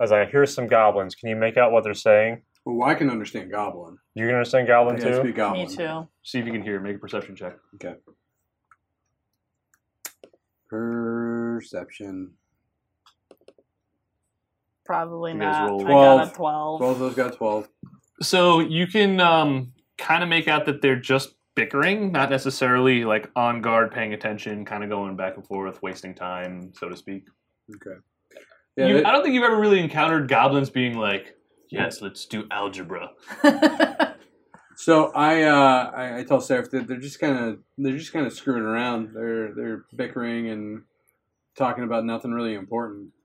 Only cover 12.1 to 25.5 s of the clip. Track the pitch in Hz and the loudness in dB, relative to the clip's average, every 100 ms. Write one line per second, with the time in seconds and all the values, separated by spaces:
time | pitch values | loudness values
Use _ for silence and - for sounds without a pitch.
12.1 | 95 92 _ _ _ _ _ _ _ _ | -12 -12 _ _ _ _ _ _ _ _
13.1 | _ _ _ _ _ _ _ _ _ _ | _ _ _ _ _ _ _ _ _ _
14.1 | _ _ _ _ _ _ _ - 170 165 | _ _ _ _ _ _ _ -6 -6 -6
15.1 | 170 165 160 151 151 151 - 196 139 139 | -8 -8 -4 -2 0 -2 -2 4 10 10
16.1 | 135 196 - 160 151 151 156 127 127 127 | 10 6 -2 -4 -4 -4 -2 -2 -2 -2
17.1 | 123 127 - 110 107 104 _ - - _ | -2 -4 -2 -2 -2 -6 _ -20 -20 _
18.1 | - - 185 175 175 160 160 180 220 202 | -10 0 4 6 6 2 -2 0 2 2
19.1 | 190 175 160 156 135 123 - _ - - | 4 4 4 2 0 -4 -14 _ -8 -2
20.1 | 165 175 165 160 151 151 135 139 123 - | 0 2 0 2 0 0 0 0 0 0
21.1 | 135 - _ _ - 110 143 165 208 202 | -2 -2 _ _ -6 -4 -2 0 0 -2
22.1 | 156 135 135 135 131 131 127 131 123 117 | 0 0 0 -2 -2 2 4 4 2 2
23.1 | 107 - 123 120 117 113 113 113 120 110 | -2 -2 -2 -2 -2 0 2 2 -2 -6
24.1 | 107 110 104 110 104 101 104 104 104 98 | -6 -8 -8 -8 -10 -10 -10 -6 -6 -6
25.1 | 95 95 95 95 | -6 -8 -8 -10